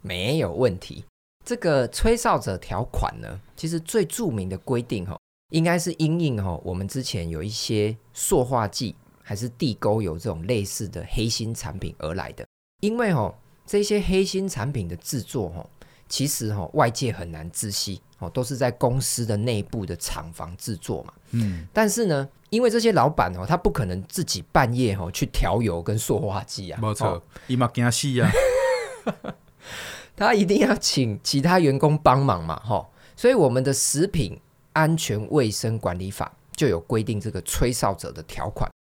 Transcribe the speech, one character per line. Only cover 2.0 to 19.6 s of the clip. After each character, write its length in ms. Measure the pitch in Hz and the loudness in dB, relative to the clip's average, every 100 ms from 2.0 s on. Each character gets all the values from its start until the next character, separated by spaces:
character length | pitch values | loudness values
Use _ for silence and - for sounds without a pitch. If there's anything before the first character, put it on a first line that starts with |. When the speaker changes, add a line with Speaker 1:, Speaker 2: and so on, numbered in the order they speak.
| 226 | 2
Speaker 1:
哨 240 | 233 233 160 | 4 2 0
者 200 | 110 92 | 0 -6
条 260 | - 90 | -4 -4
款 340 | - - 113 55 | -2 -2 -2 -4
呢， 220 | 53 95 - - | -12 -12 -16 -10
其 100 | 160 | -6
实 140 | 165 | -4
最 240 | 165 226 | 0 0
著 260 | 165 - 208 | 0 -2 -2
名 160 | 110 92 | -2 -4
的 120 | 92 | -6
规 240 | - 120 | -2 -2
定 240 | 117 107 87 | -2 -4 -4
吼， 120 | - _ _ _ | -10 _ _ _
应 140 | 160 | 2
该 140 | 165 170 | 2 2
是 120 | 170 | 0
因 260 | - 156 170 | 0 0 2
应 220 | 160 110 | 0 0
吼， 180 | 95 82 | -2 -4
我 120 | - | -6
们 120 | 90 98 | -6 -4
之 160 | 131 | -6
前 240 | 127 95 82 | -6 -6 -4
有 160 | 78 | -6
一 60 | 101 | -6
些 480 | 110 - 110 104 113 _ | -6 -2 0 0 -2 _
塑 320 | - - 165 | -6 0 2
化 240 | 123 127 101 | 2 0 -2
剂 260 | - 107 - _ _ | -4 -6 -8 _ _
还 120 | - | -10
是 140 | 101 120 | -6 -6
地 240 | 120 139 101 | -2 -2 0
沟 220 | 107 110 | 0 2
油 160 | 98 82 | 0 -4
这 100 | 104 | -6
种 180 | 82 82 | -6 -2
类 160 | 117 | -2
似 240 | 98 - 101 | -2 -6 -6
的 160 | - - | -8 -4
黑 180 | - 113 | -2 0
心 280 | - 110 | -2 -4
产 240 | 117 80 95 | -6 -8 -8
品 160 | 78 76 | -8 -6
而 140 | 76 | -6
来 180 | 90 - | -6 -8
的。 120 | - - _ _ _ | -12 -16 _ _ _
因 120 | 208 233 | -2 2
为 160 | 226 | 2
吼， 200 | 156 98 - _ _ | 2 0 -4 _ _
这 180 | - 202 | -2 0
些 160 | 202 208 | 2 2
黑 240 | 185 190 | 2 2
心 240 | 190 190 190 | 2 0 -2
产 240 | - 120 | -4 -4
品 160 | 123 85 | -2 -6
的 80 | 85 | -8
制 260 | - 139 | -6 -6
作 260 | - 135 87 | -4 -4 -4
吼， 220 | 85 - - - - - | -6 -14 -20 -20 -20 -8
其 200 | - 135 | -2 -2
实 260 | - 110 | -2 -2
吼， 180 | 104 82 | -4 -2
外 160 | 151 120 | 2 2
界 200 | 117 123 | 2 -4
很 220 | 95 87 | -4 -10
难 180 | 78 82 | -10 -10
知 200 | - 107 | -6 -6
悉 320 | 98 - 92 _ _ | -4 -6 -8 _ _
吼， 100 | 85 | -6
都 160 | 131 | -4
是 100 | 123 | -4
在 160 | 131 127 | 0 -2
公 300 | 120 127 131 | 2 0 2
司 240 | 117 - | -2 -2
的 100 | 113 | 0
内 280 | 101 120 107 | 0 0 0